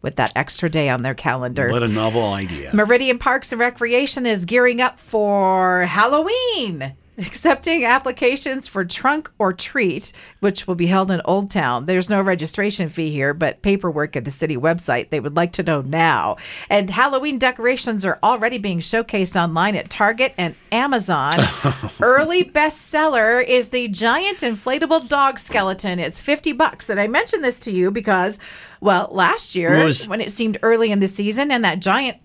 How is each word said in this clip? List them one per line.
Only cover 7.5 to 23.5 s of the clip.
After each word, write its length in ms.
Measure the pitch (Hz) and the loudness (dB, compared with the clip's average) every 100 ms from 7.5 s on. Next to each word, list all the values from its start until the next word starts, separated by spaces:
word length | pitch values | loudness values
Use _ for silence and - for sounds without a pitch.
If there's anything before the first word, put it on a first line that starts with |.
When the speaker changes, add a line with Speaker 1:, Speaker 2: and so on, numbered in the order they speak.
| 277 - 330 | 2 0 0
Speaker 1:
applications 840 | 233 254 269 254 240 269 285 262 - | 2 2 0 0 0 0 -4 -8 -6
for 160 | 196 | -6
Trunk 440 | 180 - 254 302 302 _ | -6 -2 0 0 -4 _
or 120 | 196 | -2
Treat, 600 | 180 - - 220 151 - - - _ | -2 -6 0 0 0 -8 -16 -20 _
which 300 | 202 208 - | -2 -2 -4
will 80 | 180 | 0
be 100 | 175 | 2
held 240 | 190 190 | 2 2
in 100 | 180 | 0
Old 260 | - 190 202 | 2 0 0
Town. 360 | 202 143 123 143 | 0 0 -2 0
There's 220 | 185 180 | 0 2
no 140 | 208 | 0
registration 680 | 196 185 160 - 202 208 170 | 2 0 -2 -2 -2 -2 -4
fee 200 | - 160 | -2 -4
here, 240 | 147 139 | 0 0
but 260 | 147 - - | 0 -2 0
paperwork 520 | 202 196 190 151 147 | 0 0 0 -2 -2
at 100 | 143 | -4
the 60 | 120 | -6
city 260 | 135 156 139 | -6 -4 0
website. 540 | 147 170 - 123 - | 0 0 0 -2 -2
They 80 | 156 | -4
would 160 | 127 | -2
like 160 | 147 175 | -2 -2
to 100 | - | -2
know 160 | 170 151 | -2 -2
now. 560 | 135 156 165 127 85 - - - - | -2 0 2 2 0 -4 -8 -16 0
And 200 | 208 196 | 0 0
Halloween 460 | 190 262 269 294 269 | 0 2 2 -2 0
decorations 680 | 254 254 233 254 - 214 | 0 0 -2 0 -2 -2
are 160 | 185 - | -2 0
already 360 | 196 240 226 247 | 2 2 0 -2
being 200 | 202 175 | -4 -4
showcased 560 | 165 226 233 214 180 | -2 -2 -2 -2 0
online 400 | 185 170 165 190 | 0 0 2 0
at 160 | 196 - | 0 -6
Target 420 | - 208 226 262 - | 0 0 2 -2 0
and 160 | 175 - _ | -4 -6 _
Amazon. 640 | 220 277 254 190 160 139 170 139 - 147 | -2 0 0 0 0 2 2 0 0 -4
Speaker 2:
<laughs> 300 | 131 101 - | -4 -8 0
Speaker 1:
Early 440 | 233 262 311 359 | 4 4 4 0
bestseller 1000 | 359 302 311 302 - 302 311 262 220 240 | 0 2 0 0 -4 0 2 4 4 2
is 260 | - | 4